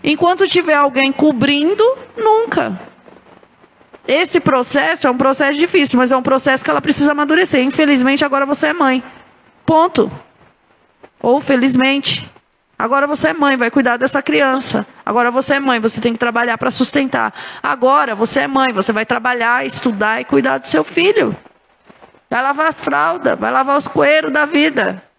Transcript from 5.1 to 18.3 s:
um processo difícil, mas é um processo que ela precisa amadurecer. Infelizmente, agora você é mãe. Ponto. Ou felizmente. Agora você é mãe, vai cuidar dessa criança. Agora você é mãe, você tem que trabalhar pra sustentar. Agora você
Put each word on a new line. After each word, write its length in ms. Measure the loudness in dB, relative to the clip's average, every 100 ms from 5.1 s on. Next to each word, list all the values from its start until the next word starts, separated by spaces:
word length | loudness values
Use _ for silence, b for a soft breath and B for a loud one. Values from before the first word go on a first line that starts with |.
um 60 | 2
processo 420 | 0 2 0 0
difícil, 400 | 0 2 2 2
mas 140 | 2
é 40 | 2
um 60 |
processo 400 | 2 0 2 0
que 60 | 0
ela 100 | -2
precisa 300 | 0 2 2
amadurecer. 540 | 0 0 0 2 0
Infelizmente, 600 | 0 0 2 2 2 0
agora 220 | 0 0 -2
você 220 | 0 -2
é 40 |
mãe. 300 | 0 0 0 -4 -20 -20 _ _ _
Ponto. 440 | 2 2 4 2 -2 -4 -20 _ _ _ _ _ _ _ -20 _
Ou 200 | 0 0
felizmente. 920 | 2 0 2 2 2 0 -2 -6 -8 -20 _ _ _ -6
Agora 280 | -2 0 0
você 220 | 0 -2
é 40 |
mãe, 240 | 0 0 2
vai 140 | 0
cuidar 260 | 2 0 0
dessa 260 | -2 -2
criança. 640 | -2 0 2 0 0 -2 -4 -12
Agora 260 | -4 0 0
você 220 | 0 -2
é 60 | -2
mãe, 200 | 0 0
você 200 | -2 -2
tem 120 | -4
que 60 | -2
trabalhar 380 | -2 -2 -2 -2
pra 120 | -4
sustentar. 640 | -2 -2 -2 -2 -2 -4 B B B
Agora 540 | -4 0 2 2 0
você 260 | -2 0